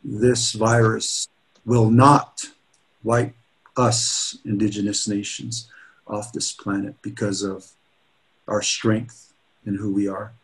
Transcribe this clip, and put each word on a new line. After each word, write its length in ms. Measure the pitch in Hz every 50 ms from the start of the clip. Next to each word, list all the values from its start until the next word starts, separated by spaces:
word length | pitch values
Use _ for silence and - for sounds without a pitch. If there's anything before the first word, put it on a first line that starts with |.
| _
this 480 | 143 123 107 110 123 123 113 - - -
virus 720 | 107 107 113 117 120 113 110 110 110 - - - - - - _ _ _ _ _ _ _
will 240 | 113 120 123 110 107
not 560 | 113 120 131 143 147 143 - - _ - - - - _ _ _ _ _ _ _ _ _ _
wipe 320 | 110 117 117 117 117 - _ _ _ _ _ _ _ _
us 600 | - 123 117 117 - - - - - - - - - _
indigenous 640 | - 107 98 107 104 101 104 101 104 104 - -
nations 600 | - 104 101 104 - - - - 120 117 117 - - - - - - _ _ _
off 260 | - - 104 104 - -
this 180 | - - -
planet 440 | - - - 101 98 98 101 101 - _
because 400 | _ - 117 - 113 104 98 92
of 240 | 101 98 95 92 - - _ _ _ _ _ _ _ _ _ _ _ _ _ _ _
our 140 | - 101 104
strength 720 | - - - - - 117 107 110 117 117 - - - _ _ _ _ _ _ _ _
and 120 | - 98
who 140 | 98 104 104
we 160 | 98 98 101
are. 260 | 98 95 92 104 107 - _